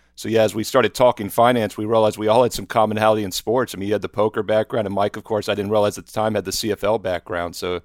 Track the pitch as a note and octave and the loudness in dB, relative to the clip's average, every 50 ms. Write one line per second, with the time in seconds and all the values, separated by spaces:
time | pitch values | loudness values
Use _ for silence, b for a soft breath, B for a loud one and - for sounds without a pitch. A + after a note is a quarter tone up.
0 | b b b - - G#2+ A2 A2 A2 G#2 F#2+ A2 G#2 - - C3+ A#2 G#2 - - | b b b -12 -6 0 2 2 2 2 0 -4 -6 0 2 2 2 2 2 4
1 | B2+ B2 A2+ - G#2 G2 - - A#2 A#2+ B2+ A#2+ G#2+ G2+ - - G#2+ G#2+ A2+ A2+ | 4 4 4 2 -4 -4 2 4 4 4 4 2 0 -2 -4 -6 -2 0 2 4
2 | A2 G#2+ G2+ G2+ G#2+ G#2+ A2 A#2+ B2 A#2 - - G2 - - A#2+ G#2+ G#2+ G#2+ G#2+ | 4 2 0 0 0 2 4 4 4 2 0 -6 -8 -2 2 2 2 2 2 2
3 | G#2+ A2 A2 G#2+ G#2 F#2+ - - - A2 A2+ C3 A#2+ - - F#2 G2 G2+ G#2+ G#2 | 2 2 2 2 -2 -4 -6 -8 -4 -2 -2 -2 -2 -4 -6 -8 -4 -2 -2 -2
4 | F#2+ F#2 - G2+ G#2 G#2+ - A#2 G2+ F#2+ G#2+ A2 A2 - B2+ A#2+ G#2 F#2+ G2 G2 | -4 -6 -2 -2 -2 0 0 -4 -2 0 0 0 0 -2 -4 -4 -4 -2 -2 -2
5 | G2+ G#2 - G#2+ - - A2+ G#2+ G2+ - G2+ G2+ G2+ G2+ A2 G#2+ G#2 G#2 F#2+ G2 | -2 -2 -2 -6 -8 -4 -4 -4 -2 -2 -2 -2 -2 0 2 2 2 2 0 -4
6 | - - - A2 G#2+ A2 G#2+ G#2 F2+ F#2 F2+ - - G#2+ G2 - - G2+ A2 A2+ | -14 -10 -4 -2 -2 0 0 -2 -4 -4 -6 -4 -2 -4 -4 -2 0 0 0 0
7 | F#2 F#2+ F2+ E2+ - - - F2 F2 F2 D#2+ - G2 F2+ F2+ E2+ - | 0 -2 -4 -4 -6 -6 -6 -6 -6 -6 -8 -8 -6 -6 -6 -6 -8